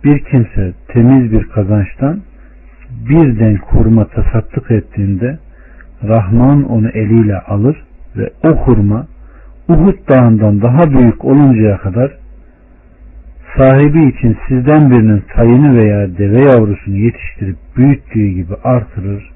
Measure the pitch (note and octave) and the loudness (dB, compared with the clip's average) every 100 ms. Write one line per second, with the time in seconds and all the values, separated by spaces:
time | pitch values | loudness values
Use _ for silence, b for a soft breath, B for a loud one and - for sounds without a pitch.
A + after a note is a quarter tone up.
0 | C3+ C#3+ - C3 A#2 G#2+ F#2+ - - A#2+ | 0 -2 0 -2 -2 -4 -6 -8 -6 0
1 | A#2 C3+ A#2+ G#2+ G2 - G2 G#2+ F#2+ - | 2 2 2 -4 -4 -6 -2 -2 -4 -4
2 | C3+ F#3+ F#3 b b b b b - A#2 | -6 -6 -12 b b b b b -20 -16
3 | A2+ D#3 D3+ A2 A2 G#2 - - A2 A2+ | -2 2 2 2 0 0 0 0 2 2
4 | G#2+ - - G#2+ - - - A2 - - | 0 -2 -2 -2 -6 -10 -4 -4 -4 -6
5 | G2 F#2+ A#2+ D#3 - b b b b - | -4 -4 -6 -8 -18 b b b b -14
6 | G#2+ A2+ F#2 A#2 B2+ C#3+ C#3 A2+ A2 A2 | -2 -2 0 2 2 2 0 -2 -2 -4
7 | G#2+ A2+ G#2+ F#2+ - G2+ A#2 D3+ - - | 0 0 0 -4 -6 -2 -2 -4 -12 -20
8 | - - D#3 - D#3+ D#3+ - A2+ G2+ G#2+ | -18 -10 -10 -4 -2 0 0 0 0 -2
9 | D3+ - b b b b - E3 F#3 F#3+ | -6 -20 b b b b -2 2 2 -2
10 | - C3 A#2+ A2 G#2+ G2+ A#2 C3 E3+ C3+ | 0 2 4 2 0 0 0 2 2 2
11 | A#2+ - C3+ C#3 C#3+ A2+ G#2+ F#2+ G2 G2 | 2 0 0 2 4 2 0 -2 -4 -4
12 | C3+ - - - b b b b b b | -4 -6 -20 -20 b b b b b b
13 | - - - - - - C3 C3+ D3 D#3 | -20 -20 -20 -20 -10 0 2 4 2 2
14 | D3 - A#2+ G#2 - B2+ B2+ D3+ D3 B2 | 0 0 -4 -4 -4 -2 2 2 4 4
15 | A2 G#2 - - A#2 B2 D3 A#2+ G#2+ G#2 | 2 0 -2 0 2 4 4 4 2 0
16 | G2+ F2+ G2+ A2+ C#3 B2 G#2+ G2 - G2 | -4 -4 -2 2 4 4 2 -4 -6 -4
17 | A#2 - - - F#2+ F2 - - C3+ C3+ | -4 -4 -16 -12 -10 -10 -10 0 0 0
18 | - A2 G#2 F#2 F2 G2+ - B2 G#2+ - | -4 -4 -2 -4 -8 -8 -2 -2 -4 -12
19 | F#2+ G2+ - | -10 -10 -14